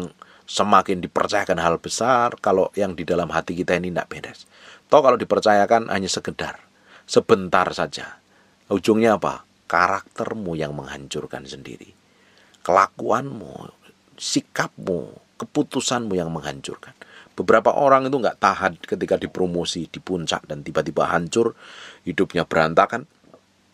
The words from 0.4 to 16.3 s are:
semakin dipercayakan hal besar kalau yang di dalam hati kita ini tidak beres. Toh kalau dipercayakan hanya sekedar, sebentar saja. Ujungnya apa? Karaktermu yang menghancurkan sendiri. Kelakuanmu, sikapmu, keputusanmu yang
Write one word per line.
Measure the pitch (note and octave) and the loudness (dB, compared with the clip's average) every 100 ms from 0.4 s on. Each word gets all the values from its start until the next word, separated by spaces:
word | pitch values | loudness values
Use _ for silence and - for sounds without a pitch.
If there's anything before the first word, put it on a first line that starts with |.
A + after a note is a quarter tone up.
| - | -8
semakin | - G2+ G2+ F#2 F#2 | -2 4 4 4 -2
dipercayakan | E2+ - - G#2 G2 F2 | -2 -2 0 0 0 0
hal | E2+ E2 | 2 0
besar | - - A2+ B2+ A#2+ - | -2 -2 2 2 2 0
kalau | - F#2+ F2+ - | 0 2 2 0
yang | G2 E2+ | -4 -4
di | |
dalam | E2 F2 E2+ | -4 -2 -2
hati | D#2+ - F2 | -4 -6 -6
kita | F2+ F2+ | -2 -2
ini | F2+ | -2
tidak | E2+ - | -6 -8
beres. | - - - - _ - - - | -10 -16 -18 -20 _ -20 -20 2
Toh | C#3+ | 4
kalau | C3+ B2 | 6 2
dipercayakan | A2 G2 G#2+ G#2 G2+ A2+ A2+ | 2 2 4 4 6 2 2
hanya | G2 F#2 | -4 -2
sekedar, | - - E2+ D2+ - _ _ _ - | -6 -6 -8 -10 -12 _ _ _ -20
sebentar | - - - G#2+ F#2 F#2+ F2+ E2+ | -2 0 2 0 2 0 0 -2
saja. | D#2+ - B1+ - _ _ _ _ - | -6 -6 -14 -18 _ _ _ _ -4
Ujungnya | G2+ G2+ A2 A2+ G2+ | -2 2 4 4 2
apa? | D2+ C2 - _ - | 0 -6 -12 _ -2
Karaktermu | F2 F2+ G2 - - A2+ A2 F#2+ E2 | 2 2 0 -6 -10 -8 -8 -8 -6
yang | D2+ D2 | -6 -8
menghancurkan | C#2 C#2+ C#2 D2+ C#2+ C#2+ | -12 -14 -12 -12 -10 -12
sendiri. | C#2 C#2 C2 A1+ - _ _ _ _ _ _ _ | -14 -18 -16 -18 -20 _ _ _ _ _ _ _
Kelakuanmu, | - F#2 G2 - A#2 A2 C#3 B2+ D#2+ - - - _ _ _ - | 0 4 4 0 -2 -2 -2 -12 -14 -16 -18 -20 _ _ _ -14
sikapmu, | - - - - C#3 - - F2+ A1 - _ - | -4 -4 -4 -6 -6 -6 -6 -4 -6 -16 _ -16
keputusanmu | - - C#3 C3+ - B2 A2+ F#2+ | -8 -4 -2 -2 -2 -4 -2 -2
yang | E2 | -2